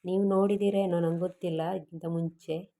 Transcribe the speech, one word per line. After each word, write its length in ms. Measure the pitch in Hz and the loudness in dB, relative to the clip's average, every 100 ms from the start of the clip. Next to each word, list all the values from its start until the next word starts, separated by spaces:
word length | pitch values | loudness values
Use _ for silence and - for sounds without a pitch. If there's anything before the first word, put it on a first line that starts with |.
ನೀವು 180 | 180 190 | 0 0
ನೋಡಿದ್ದೀರೇನೋ, 760 | 202 190 202 202 202 196 196 170 | 4 4 4 4 2 2 2 2
ನಂಗೆ 200 | 165 165 | 0 0
ಗೊತ್ತಿಲ್ಲ 520 | 180 - 180 160 160 | -4 -4 -4 -2 -4
ಇದಕ್ಕಿಂತ 340 | 190 151 165 | -6 -8 -10
ಮುಂಚೆ. 720 | 165 170 165 165 - 160 196 | -4 -4 -4 -8 -8 -8 -8